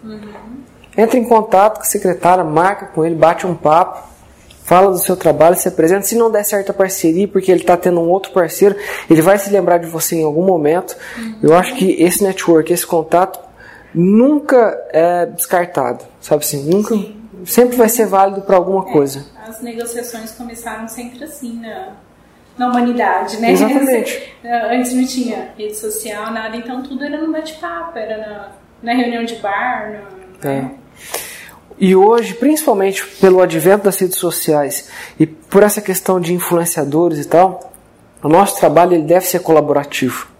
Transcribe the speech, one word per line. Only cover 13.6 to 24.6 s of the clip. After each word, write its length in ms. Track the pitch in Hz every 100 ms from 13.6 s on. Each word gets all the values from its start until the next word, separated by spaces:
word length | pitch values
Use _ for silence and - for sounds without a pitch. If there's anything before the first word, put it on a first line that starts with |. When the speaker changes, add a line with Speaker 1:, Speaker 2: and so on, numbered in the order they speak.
| - - -
Speaker 2:
nunca 840 | 165 180 214 262 302 285 254 214 147 -
é 340 | 156 170 175 170
descartado, 760 | - - 180 175 - 127 120 - _
sabe 240 | - 147
assim? 240 | - 147 143
Nunca, 240 | 190 214
Speaker 1:
Sim. 220 | 214 - - - -
Speaker 2:
sempre 320 | - - 247 247
vai 120 | 220
ser 180 | 226 208
válido 360 | 190 196 196
pra 140 | 196 190
alguma 320 | 175 190 -
Speaker 1:
É, 40 |
Speaker 2:
coisa. 340 | 151 139 135 143 - 220
Speaker 1:
as 140 | 226
negociações 720 | 233 226 240 233 240 226 220
começaram 560 | - 233 226 233 214 226
sempre 360 | - 240 -
assim, 340 | 311 - 240 233
na, 280 | 226 190 196 - _ _ _ _ _ -
na 100 | 247
humanidade, 680 | 240 240 240 202 - 208 220
né? 140 | 226
Speaker 2:
Exatamente. 840 | 185 214 277 269 240 208 - - -
Speaker 1:
<laughs> 80 | 233 240